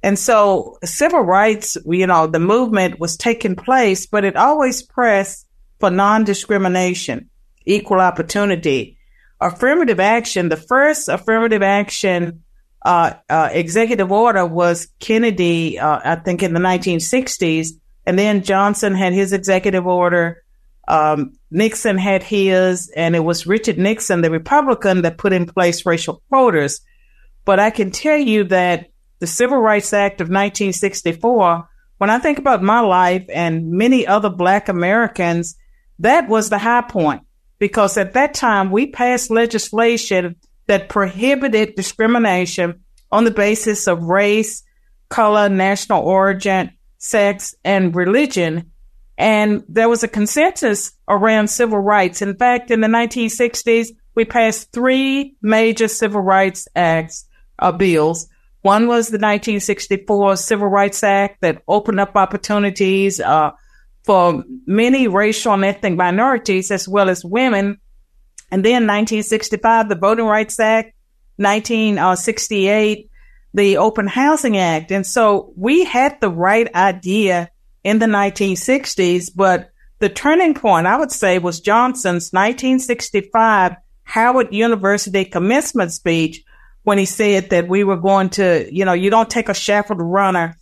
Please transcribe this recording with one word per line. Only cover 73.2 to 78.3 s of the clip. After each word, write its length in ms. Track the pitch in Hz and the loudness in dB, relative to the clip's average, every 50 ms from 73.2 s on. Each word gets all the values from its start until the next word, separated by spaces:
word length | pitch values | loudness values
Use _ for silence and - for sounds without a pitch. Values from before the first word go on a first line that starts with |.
| - - - - _ _ _ | -20 -20 -20 -20 _ _ _
the 220 | 190 202 202 196 | 2 2 4 4
Open 320 | 147 180 220 214 - 208 202 | 4 2 0 0 0 -4 -2
Housing 480 | - 254 269 294 311 302 - 254 214 | 0 0 2 2 2 2 0 0 0
Act. 340 | 196 185 170 165 156 160 - | 2 2 0 0 -2 -4 -4
And 160 | 190 196 190 | -4 -4 -4
so 460 | - - 247 226 214 202 196 - - - | -2 0 2 2 4 2 2 -2 -6 -14
we 280 | 175 185 233 285 339 370 | -6 -2 2 2 2 2
had 360 | - - 247 262 285 285 - | 2 0 0 0 0 0 -2
the 100 | - 202 | -4 -4
right 440 | 175 165 175 185 202 226 233 233 - | -2 0 0 2 2 2 0 0 0
idea 760 | 175 185 196 185 185 175 175 190 214 214 190 180 175 170 170 _ _ _ _ _ _ _ | 2 2 2 0 -2 -4 -2 0 0 0 2 0 -2 -2 -6 _ _ _ _ _ _ _
in 160 | 196 214 220 | 0 0 2
the 80 | 226 226 | 2 2
nineteen 480 | 214 202 202 202 | 2 0 0 -2